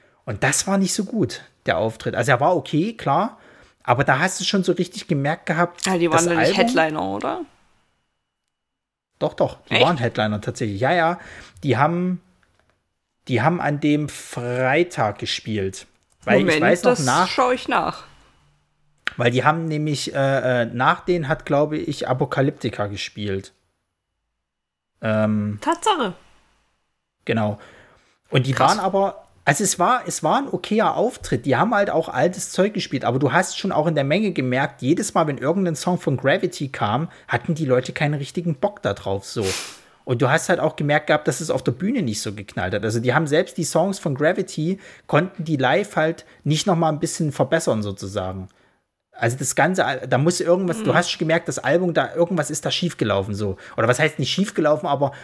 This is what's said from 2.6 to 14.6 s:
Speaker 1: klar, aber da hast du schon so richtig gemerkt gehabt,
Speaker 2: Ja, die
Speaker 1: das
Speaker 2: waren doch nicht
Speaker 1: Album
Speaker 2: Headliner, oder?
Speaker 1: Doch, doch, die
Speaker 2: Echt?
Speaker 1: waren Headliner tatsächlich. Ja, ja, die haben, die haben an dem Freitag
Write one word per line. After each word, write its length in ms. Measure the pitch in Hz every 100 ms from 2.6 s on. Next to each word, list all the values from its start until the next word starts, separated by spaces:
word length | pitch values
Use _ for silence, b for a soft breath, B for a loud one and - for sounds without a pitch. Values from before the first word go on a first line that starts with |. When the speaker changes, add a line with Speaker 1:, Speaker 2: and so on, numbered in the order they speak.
| - 151 202
Speaker 1:
klar, 440 | 226 147 147 226 - B B B B
aber 200 | - 123
da 160 | 139 135
hast 200 | 180 -
du 40 |
schon 200 | 180 202
so 100 | 180
richtig 340 | 180 180 208 -
gemerkt 380 | 147 139 170 -
gehabt, 400 | 160 175 - 190
Speaker 2:
Ja, 120 | 185
die 120 | 170
Speaker 1:
das 160 | 165 170
Speaker 2:
waren 100 | 170
doch 40 |
nicht 80 | -
Speaker 1:
Album 80 | 202 233
Speaker 2:
Headliner, 360 | 254 160 156
oder? 380 | 190 202 247 370 302 _ _ _ _ _ _ _ _ _ _ _ _ _ _ _ _ -
Speaker 1:
Doch, 140 | 151
doch, 240 | - 147 - -
die 100 | 107
Speaker 2:
Echt? 80 |
Speaker 1:
waren 140 | 156 160
Headliner 440 | 120 - 107 107
tatsächlich. 380 | 110 - 113 98
Ja, 120 | 131
ja, 260 | 175 165 180 B B B B
die 140 | 143 113
haben, 440 | 151 170 180 180 _ _ _ _ _ _ _ _ _ _ -
die 140 | 120
haben 180 | 139 175
an 180 | 147 147
dem 300 | 151 147 147
Freitag 1120 | - - - 123 123